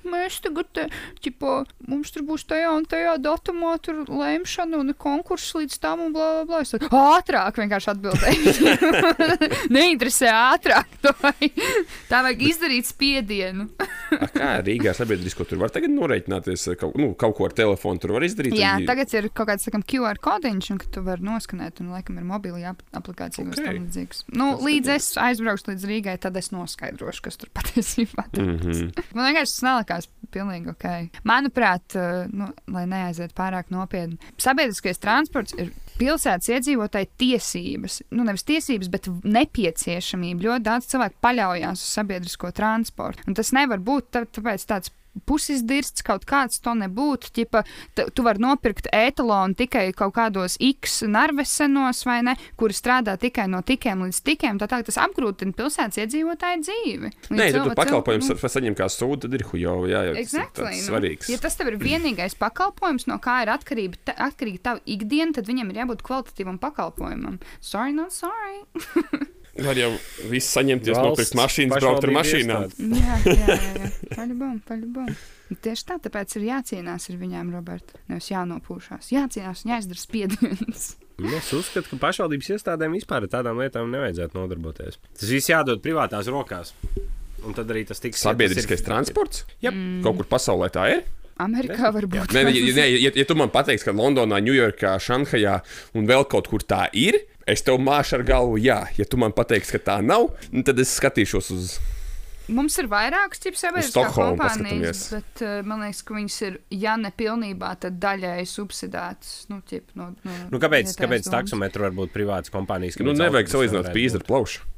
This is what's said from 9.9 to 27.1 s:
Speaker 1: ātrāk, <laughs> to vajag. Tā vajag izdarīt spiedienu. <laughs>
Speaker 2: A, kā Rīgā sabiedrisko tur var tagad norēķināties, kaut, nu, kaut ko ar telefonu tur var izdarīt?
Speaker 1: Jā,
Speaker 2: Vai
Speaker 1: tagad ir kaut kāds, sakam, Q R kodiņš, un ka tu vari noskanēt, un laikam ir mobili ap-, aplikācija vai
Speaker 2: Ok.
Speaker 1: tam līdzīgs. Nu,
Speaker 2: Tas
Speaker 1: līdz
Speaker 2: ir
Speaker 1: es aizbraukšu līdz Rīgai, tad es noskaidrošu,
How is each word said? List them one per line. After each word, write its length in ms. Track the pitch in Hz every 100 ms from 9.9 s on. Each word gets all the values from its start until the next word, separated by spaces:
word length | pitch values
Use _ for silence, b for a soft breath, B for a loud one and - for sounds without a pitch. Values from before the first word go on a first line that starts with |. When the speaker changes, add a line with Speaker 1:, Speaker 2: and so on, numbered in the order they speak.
| 302 247 - 240
Speaker 1:
ātrāk, 560 | 220 247 339 339 226 - -
<laughs> 80 |
to 80 | 285 277
vajag. 400 | 277 - 294 - 480 480 339 B -
Tā 180 | 247
vajag 180 | 254 247
izdarīt 460 | 277 330 330 247 240
spiedienu. 800 | - 277 269 208 208 185 190 214
<laughs> 500 | - 381 - - 311
Speaker 2:
A, 80 | -
kā 180 | - 139 120
Rīgā 320 | 95 120 - -
sabiedrisko 480 | 117 98 90 -
tur 160 | 87 87
var 100 | 110
tagad 220 | - 320
norēķināties, 760 | 285 170 110 90 95 90 90 - 90
kaut, 180 | 80 127
nu, 160 | 143
kaut 220 | 87 113 101
ko 140 | 98
ar 40 |
telefonu 460 | - 110 98 - 87
tur 160 | 87 107
var 80 |
izdarīt? 320 | 175 214 135 214
Speaker 1:
Jā, 220 | - 196
Speaker 2:
Vai 80 | 92
Speaker 1:
tagad 240 | 254 269
ir 140 | 220 208
kaut 200 | - 214
kāds, 160 | 202 -
sakam, 160 | 208
Q 220 | - 262 233
R 120 | 202
kodiņš, 480 | 302 415 269 196 -
un 60 | 196
ka 80 | -
tu 140 | -
vari 220 | 185 180 190
noskanēt, 560 | 226 - 180 170 -
un 60 | 180
laikam 240 | 180 - 180
ir 80 |
mobili 400 | 175 202 196 175
ap-, 200 | 175 185 -
aplikācija 500 | - 175 175 87 -
vai 80 | 90
Speaker 2:
Ok. 120 | - 302
Speaker 1:
tam 140 | 90
līdzīgs. 400 | 87 90 - - -
Nu, 240 | - 269
Speaker 2:
Tas 100 | 262
Speaker 1:
līdz 240 | 285 294 254
Speaker 2:
ir 80 | 285
Speaker 1:
es 120 | - -
aizbraukšu 560 | 240 240 226 196 -
līdz 140 | 190 202
Rīgai, 260 | 214 196 185
tad 180 | 190 185
es 120 | 180
noskaidrošu, 720 | 185 170 - - - -